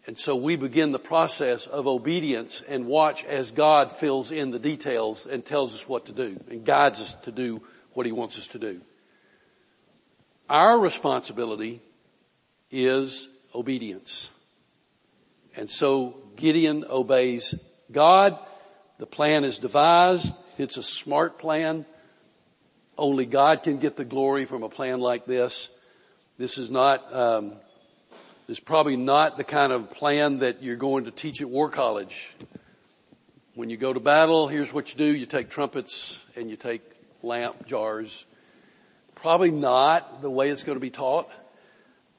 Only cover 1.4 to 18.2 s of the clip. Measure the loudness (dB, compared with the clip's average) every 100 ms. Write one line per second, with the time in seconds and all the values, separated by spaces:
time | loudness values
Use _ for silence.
1.4 | -2 -2 -4 -4 -2 -2 -2 -2 -2 -4
2.4 | -4 -8 -6 -6 0 2 2 0 -6 -6
3.4 | -4 2 6 6 4 0 -2 -2 -2 -6
4.4 | -6 -4 -4 -4 -4 -2 -2 -6 -8 -10
5.4 | -4 -2 -2 -6 -6 -6 -6 -8 -6 -8
6.4 | -14 -6 2 4 4 2 -10 -12 -14 -6
7.4 | -6 -6 -14 _ _ -6 -6 -4 -8 -10
8.4 | -12 -10 -10 -10 _ _ _ _ _ _
9.4 | _ _ _ _ _ _ _ _ _ _
10.4 | _ 6 8 8 4 0 -2 -2 -4 -6
11.4 | -6 -6 -8 -10 _ _ _ _ _ _
12.4 | _ _ _ 0 2 2 0 -6 -12 _
13.4 | _ -10 -6 -6 -6 -12 -10 -10 -10 _
14.4 | _ _ _ _ _ _ _ _ _ _
15.4 | _ -16 -6 0 2 2 -2 -8 -20 -2
16.4 | 2 4 2 0 -4 -4 2 4 2 0
17.4 | -6 -8 -14 _ _ 4 8 8